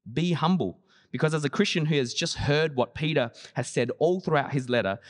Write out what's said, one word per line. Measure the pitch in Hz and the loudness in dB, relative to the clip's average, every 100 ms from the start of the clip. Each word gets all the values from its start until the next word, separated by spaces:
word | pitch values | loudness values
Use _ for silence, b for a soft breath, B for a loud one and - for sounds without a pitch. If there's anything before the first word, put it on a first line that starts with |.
| - | -8
Be | 131 175 | -2 0
humble." | 165 160 180 95 - b b b | 2 2 2 0 -6 b b b
Because | 127 156 | -2 0
as | 156 | 0
a | 143 | 0
Christian | - 202 180 | 2 2 0
who | 151 147 | 2 2
has | 120 | 0
just | - 151 - | -2 -4 -2
heard | 143 147 160 | 0 2 2
what | 127 117 | 0 -2
Peter | - 156 147 120 B B | -2 -2 0 0 B B
has | - - | -8 -4
said | - 120 - | -2 -2 2
all | 160 185 | 2 2
throughout | 170 147 127 | 0 0 0
his | 139 127 | -2 0
letter, | 120 95 98 | 0 0 -4